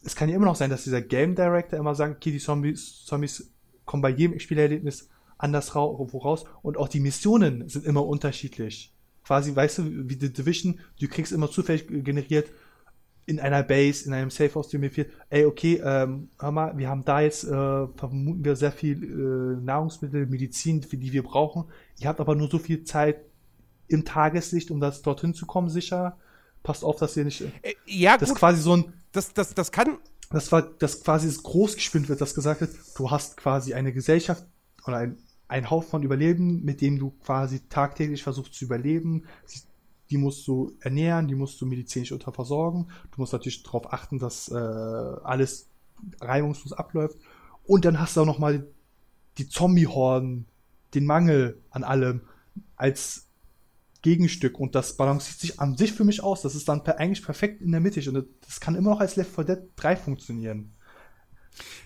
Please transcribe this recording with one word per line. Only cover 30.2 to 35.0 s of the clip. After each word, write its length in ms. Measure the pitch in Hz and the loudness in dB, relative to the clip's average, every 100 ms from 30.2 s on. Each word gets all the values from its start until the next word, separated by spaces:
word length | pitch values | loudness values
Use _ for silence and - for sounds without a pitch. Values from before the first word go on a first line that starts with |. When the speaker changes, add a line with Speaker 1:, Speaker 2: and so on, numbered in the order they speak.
| - | -4
Speaker 1:
das 220 | 156 - | -4 2
war, 100 | 165 | 2
das 400 | 160 - 147 - | 2 -2 -4 -2
quasi 240 | - 156 160 | 2 2 2
das 160 | 139 | -2
groß 320 | - 170 208 | 0 2 2
gespinnt 340 | - - 160 139 | 2 -2 0 0
wird, 120 | 139 | -2
dass 140 | 139 - | -2 -2
gesagt 240 | 143 151 | -2 0
wird, 100 | 165 - - - | -4 -8 -14 -6
du 140 | 131 | -2
hast 260 | 143 - - | -2 -4 -6
quasi 380 | 143 135 127 | 0 0 0
eine 180 | 120 135 | -4 -2
Gesellschaft 520 | 127 131 165 165 170 - _ _ _ - | -2 4 4 4 -4 -6 _ _ _ -6
oder 120 | |
ein, 200 | 123 | -4